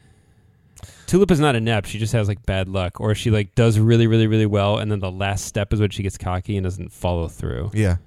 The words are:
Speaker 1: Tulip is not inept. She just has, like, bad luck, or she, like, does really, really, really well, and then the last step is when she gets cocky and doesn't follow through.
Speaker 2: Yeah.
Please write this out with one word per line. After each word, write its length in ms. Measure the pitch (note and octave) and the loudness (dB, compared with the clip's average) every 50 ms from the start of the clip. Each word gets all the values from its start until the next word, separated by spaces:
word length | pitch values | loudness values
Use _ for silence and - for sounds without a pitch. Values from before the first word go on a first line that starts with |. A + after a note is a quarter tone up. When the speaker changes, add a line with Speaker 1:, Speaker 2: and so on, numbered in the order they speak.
| _ _ _ _ _ _ _ _ _ _ _ _ _ _ _ - - - - - - | _ _ _ _ _ _ _ _ _ _ _ _ _ _ _ -20 -20 -20 -20 -20 -4
Speaker 1:
Tulip 240 | - F3 F#3 G3+ F3 | 0 2 4 4 4
is 100 | F3+ C#3+ | 4 4
not 160 | D3+ D3 B2 | 4 2 2
inept. 320 | A2+ A2 A#2 A2+ G#2 F#2+ - | 0 0 0 0 0 0 -4
She 100 | - - | -4 -6
just 140 | A2+ G#2+ | -4 -2
has, 160 | B2 A#2 G#2 G#2 | 0 0 0 0
like, 160 | G2+ - - | -2 -4 -4
bad 240 | - F#2+ F#2+ F#2 F#2 | -4 -2 -2 -2 -2
luck, 320 | F#2+ F#2+ F2+ F2 - - | -4 -4 -4 -4 -6 -4
or 140 | - G#2+ G#2 | -2 -2 0
she, 160 | - - A#2+ | 0 0 2
like, 240 | G#2+ G#2+ G#2 - - | 2 0 0 0 0
does 240 | B2 A#2 A#2 G#2+ A2 | 2 4 4 4 4
really, 280 | A2 A#2 A#2 A#2 A#2 | 4 4 6 4 4
really, 200 | A2 A2+ A2+ A2 | 4 4 4 4
really 200 | G#2+ A2 A2 G#2+ | 4 2 2 2
well, 300 | G2+ G#2 G2+ G2 G2+ G#2 G#2+ | 2 2 0 2 0 0 0
and 140 | G#2 G#2+ | -2 -2
then 80 | G#2 G2 | -4 -4
the 100 | G2 F#2+ | -4 -6
last 360 | F#2 F#2 G2+ G2 G2+ F#2+ - | -6 -4 -4 -4 -4 -4 -6
step 260 | - - G#2+ G2+ - | -6 -6 -4 -4 -2
is 80 | A#2 G#2 | 0 0
when 100 | G#2 F#2+ | 0 0
she 120 | - - | -2 -4
gets 160 | F#2+ F#2+ - - | -6 -6 -6 -6
cocky 380 | - F#2 F2+ F#2 - - G#2 G2 | -6 -6 -6 -6 -4 -4 -4 -4
and 60 | F#2 | -2
doesn't 280 | F2+ F2+ F#2 E2+ - | -4 -4 -6 -10 -14
follow 340 | - - - F2 F2+ E2+ E2 | -10 -6 -4 -2 -2 -2 -4
through. 440 | D#2 - - - - A#1+ B1 E2 - G2+ | -6 -8 -8 -8 -6 -6 -6 -6 -4 -2
Speaker 2:
Yeah. 220 | G#2+ G#2+ F#2 F2 F2 - | 0 0 0 0 -2 -4